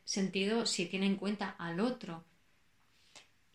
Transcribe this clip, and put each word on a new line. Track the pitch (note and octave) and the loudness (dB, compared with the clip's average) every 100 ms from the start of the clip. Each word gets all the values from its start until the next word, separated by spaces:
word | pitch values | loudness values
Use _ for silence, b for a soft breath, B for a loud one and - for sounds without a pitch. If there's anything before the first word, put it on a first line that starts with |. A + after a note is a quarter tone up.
sentido | - - F#3+ F#3+ G3 A3+ - | -4 0 2 2 2 2 2
si | - F3 | 0 0
tiene | F#3+ G3 | 2 2
en | G3 | 2
cuenta | F#3+ G#3 G3 | 0 -2 -4
al | - E3+ E3 | -4 -4 0
otro. | A#3 B3 G3 E3 - _ _ _ _ _ _ B B B B _ _ | 0 0 -8 -12 -14 _ _ _ _ _ _ B B B B _ _